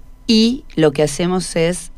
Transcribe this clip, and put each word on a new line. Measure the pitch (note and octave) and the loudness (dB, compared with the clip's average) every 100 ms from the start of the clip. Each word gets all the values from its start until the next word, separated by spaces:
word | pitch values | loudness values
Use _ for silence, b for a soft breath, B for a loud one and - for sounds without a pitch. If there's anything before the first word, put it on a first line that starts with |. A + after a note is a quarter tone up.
| - - - | -20 -12 0
y | A3 A3+ C4+ - - | 2 4 0 -6 0
lo | D#3 | 2
que | C#3+ | 2
hacemos | D3+ - F3 F#3 E3 F3 | 0 0 -2 -2 -2 -2
es | E3 F3+ - | -2 -2 -10